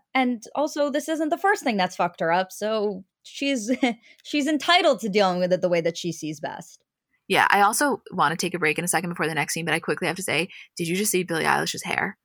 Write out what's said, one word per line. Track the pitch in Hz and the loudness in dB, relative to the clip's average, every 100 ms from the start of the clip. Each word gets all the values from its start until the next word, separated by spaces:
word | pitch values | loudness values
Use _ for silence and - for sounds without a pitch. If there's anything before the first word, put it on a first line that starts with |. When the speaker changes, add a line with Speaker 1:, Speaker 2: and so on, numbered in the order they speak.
| _ 262 | _ 0
Speaker 1:
And | 247 233 - - | 0 -2 -6 -4
also, | 294 294 285 | -2 -2 -2
this | 277 269 | -2 -2
isn't | 311 311 | -2 -2
the | 320 | 0
first | 392 427 | 0 0
thing | 269 208 | 0 0
that's | 180 - | 0 0
fucked | 180 - | -4 -2
her | 165 | 0
up. | 180 190 | 2 0
So | - 208 220 208 190 - _ | -4 -4 -2 -2 -4 -12 _
she's, | - - 277 269 208 247 254 226 | -18 -6 -2 -2 -2 0 0 -2
<laughs> | _ _ | _ _
she's | - 294 277 | -6 -2 0
entitled | 302 - 349 349 233 | 0 2 4 4 2
to | 220 | 0
dealing | 196 190 180 | 2 2 2
with | 180 | 0
it | 180 | 2
the | 180 | 2
way | 170 | 0
that | 165 165 | 0 -2
she | 175 | -6
sees | 160 151 156 | -6 -8 -8
best. | - - - - _ _ _ _ - | -10 -12 -16 -20 _ _ _ _ 0
Speaker 2:
Yeah, | 170 104 | 4 6
I | 196 | 6
also | 202 233 294 233 - | 6 4 2 0 -4
wanna | 180 147 165 | 0 0 0
take | 170 | -2
a | 175 | -2
break | 156 151 | 0 0
in | |
a | 175 | 0
second | 160 175 | 0 -2
before | 175 156 | -2 -2
the | |
next | 156 151 | 0 -2
scene, | 165 | -2
but | 165 | -2
I | 160 | -2
quickly | - 151 165 | 0 -2 -2
have | 160 | -4
to | |
say, | - 143 180 - - - | -2 -2 -2 -8 -14 -6
did | 165 | -4
you | 185 | -2
just | 214 | 0
see | 185 | 0
Billie | 180 160 151 | 0 0 2
Eilish's | 139 160 - | 2 0 -6
hair? | 196 - 190 - | -6 -4 -4 -6